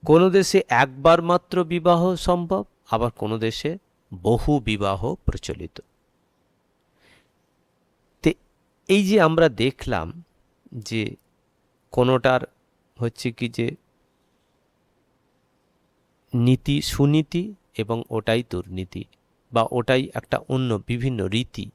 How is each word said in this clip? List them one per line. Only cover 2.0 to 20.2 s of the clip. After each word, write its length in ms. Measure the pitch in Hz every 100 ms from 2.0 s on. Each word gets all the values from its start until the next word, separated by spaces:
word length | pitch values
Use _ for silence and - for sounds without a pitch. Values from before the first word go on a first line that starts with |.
| 180 180
সম্ভব, 480 | - 175 170 190 208 _ _
আবার 200 | 113 117
কোনো 280 | - 107 110
দেশে 400 | 113 - 143 185 _ _ _
বহু 460 | 95 92 117 - 147
বিবাহ 540 | 113 107 101 98 117
প্রচলিত। 680 | 180 - - - - 85 - - _ _ _ _ _ _ _ _ _ _ _ _ _ _ _ _ _ _ _ _ _ _ _
তে 120 | - - _ _ _ _ _
এই 200 | 196 190
যে 120 | 214
আমরা 280 | 160 160 160
দেখলাম 760 | 107 120 - - 101 82 170 170 _ _ _ _
যে 420 | 123 107 113 110 - _ _ _ _ _ _ _
কোনোটার 500 | - 123 127 131 127 - _ _ _ _ _
হচ্ছে 340 | 117 - 127
কি 160 | 113 123
যে 220 | - 117 160 _ _ _ _ _ _ _ _ _ _ _ _ _ _ _ _ _ _ _ _ _ _ _ _ _
নীতি, 480 | 120 120 127 - 143
সুনীতি 720 | - - 143 151 151 170 202 202 _ -
এবং 260 | 107 117 -
ওটাই 340 | 113 107 113 123
দুর্নীতি 540 | 90 92 92 92 - - _ _ _ _
বা 160 | 117 113
ওটাই 380 | 123 117 131 139
একটা 240 | -